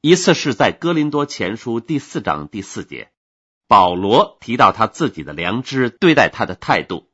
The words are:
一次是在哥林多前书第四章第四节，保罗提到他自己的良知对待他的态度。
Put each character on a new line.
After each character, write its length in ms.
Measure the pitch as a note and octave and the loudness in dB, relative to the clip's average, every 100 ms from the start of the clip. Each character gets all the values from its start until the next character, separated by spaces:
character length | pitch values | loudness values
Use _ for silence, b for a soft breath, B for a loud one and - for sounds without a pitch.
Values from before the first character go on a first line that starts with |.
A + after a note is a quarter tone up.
一 140 | D3+ F3+ | 4 4
次 180 | F#3+ | 4
是 200 | D#3+ D3+ | 2 0
在 180 | B2 A#2+ | 0 0
哥 220 | - E3 | 0 -2
林 180 | E3 D3 | -2 -2
多 140 | C#3+ C#3+ | -2 -6
前 320 | - F#2 A2+ | -6 -6 -6
书 240 | B2 A#2 | -6 -6
第 180 | A#2 C#3+ | -4 -8
四 220 | - D#3+ | -6 -8
章 260 | G2+ D2 D2 | -6 -6 -8
第 140 | G#2 | -12
四 240 | F#2 A2+ D#2+ | -12 -14 -14
节， 240 | B1+ G#1 _ _ _ _ _ _ | -16 -18 _ _ _ _ _ _
保 280 | G#2 F2+ F2+ | 4 4 0
罗 420 | G2 B2+ G3+ _ | 2 4 2 _
提 160 | - A#2+ | -8 2
到 160 | G#2+ | 2
他 160 | - A2 | 4 -4
自 220 | - D3 | -2 -6
己 160 | D#2+ C#2+ | -6 -14
的 80 | |
良 280 | D2 F2 A#2 | -8 -6 -6
知 280 | C3 C3+ B2 | -6 -2 -2
对 260 | _ F#3 C#3+ | _ 4 4
待 140 | G#2+ | 2
他 160 | - F2+ | 0 -6
的 100 | F2+ | -6
态 280 | - A2 | -2 -2
度。 260 | - F2 _ | -2 -10 _